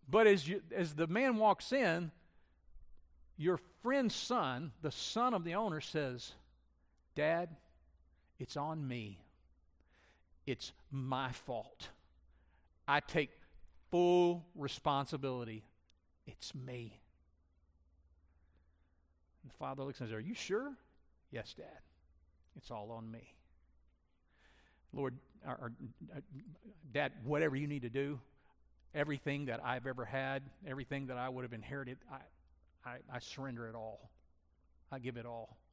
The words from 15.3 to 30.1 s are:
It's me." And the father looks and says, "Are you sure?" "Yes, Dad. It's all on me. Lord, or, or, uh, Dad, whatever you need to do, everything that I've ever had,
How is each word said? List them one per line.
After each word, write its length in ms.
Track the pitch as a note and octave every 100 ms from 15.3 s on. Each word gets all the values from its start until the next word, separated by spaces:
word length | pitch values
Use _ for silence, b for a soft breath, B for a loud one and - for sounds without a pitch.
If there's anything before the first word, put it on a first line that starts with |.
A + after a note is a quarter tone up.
| B2+ A#2 A2 - _ _ - _ _ -
It's 300 | - - C#3
me." 460 | C3 B2 A#2 - - _ _ _ _ _ _ _ _ _ _ _ _ _ _ _ _ _ _ _ _ _ _ _
And 100 | C3+
the 40 | -
father 280 | C3+ C3+
looks 160 | C#3 C3
and 80 | A#2
says, 60 |
"Are 80 | A2
you 140 | C3 A#3
sure?" 420 | - G3+ C#4 C4+ _ - - _ _
"Yes, 220 | B2 G#2+
Dad. 260 | - D#2 - - _ _ - - _ - -
It's 160 | -
all 200 | A2+ G#2
on 200 | A2+ A2+
me. 240 | A2+ - - _ - _ - _ _ _ _ _ b b b b b _
Lord, 280 | - C3+ B2+ - - -
or, 60 |
or, 200 | B2+ A#2+ A#2 B2+ - D#3 D#3+
uh, 40 | - C3+ A3+ D#3 A3+ - D3+
Dad, 220 | A#2+ C#3+ -
whatever 320 | A#2 D3 D#3 C3+
you 120 | D3
need 160 | D3
to 60 | B2
do, 280 | B2 C#3 C#3 - - b b - - - D3+
everything 500 | D3 C#3+ - C#3+ C#3
that 180 | A2+
I've 220 | B2 B2+ B2+
ever 180 | B2+
had, 380 | A2+